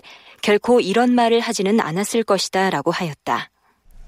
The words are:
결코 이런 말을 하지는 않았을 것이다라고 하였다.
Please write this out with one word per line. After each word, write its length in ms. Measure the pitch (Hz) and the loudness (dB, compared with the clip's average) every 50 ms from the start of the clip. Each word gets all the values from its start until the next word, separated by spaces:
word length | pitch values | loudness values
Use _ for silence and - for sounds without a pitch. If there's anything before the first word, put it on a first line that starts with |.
| - - - - - - - - | -6 -14 -20 -20 -20 -20 -16 -6
결코 380 | - - 208 208 - - 247 247 | 0 0 2 2 2 4 2 2
이런 340 | - 180 196 233 247 247 247 | 2 2 0 2 2 2 4
말을 260 | 240 233 226 233 233 | 2 2 2 2 2
하지는 400 | 233 233 226 - 196 190 214 226 | 0 -2 -4 -2 0 0 2 0
않았을 420 | - 147 156 185 208 - - 233 226 | 0 -2 -4 -4 -4 -2 -2 -2 0
것이다라고 680 | - 202 185 - - - 185 190 190 165 143 139 170 | 0 0 0 0 -2 -2 0 0 0 -2 -2 -2 -2
하였다. 580 | 165 - 185 165 143 - _ - 120 113 - - _ _ _ _ _ _ _ - - - - | -2 -2 -4 -6 -8 -10 _ -4 -4 -4 -4 -10 _ _ _ _ _ _ _ -20 -20 -20 -20